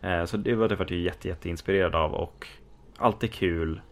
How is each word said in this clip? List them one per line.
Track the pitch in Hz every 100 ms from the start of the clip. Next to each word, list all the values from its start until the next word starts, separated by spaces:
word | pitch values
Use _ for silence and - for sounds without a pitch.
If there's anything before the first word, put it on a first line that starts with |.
Eh, | 92 87
så | 85 107
det | 104
var, | 117 110
det | 101
var | 92
jag | 90
jätte, | 87 - 92
jätteinspirerad | 85 87 85 - 98 90
av | 82 78
och | - 82 - - - - - - -
alltid | 120 107 113
kul | - 92 85 80 80 -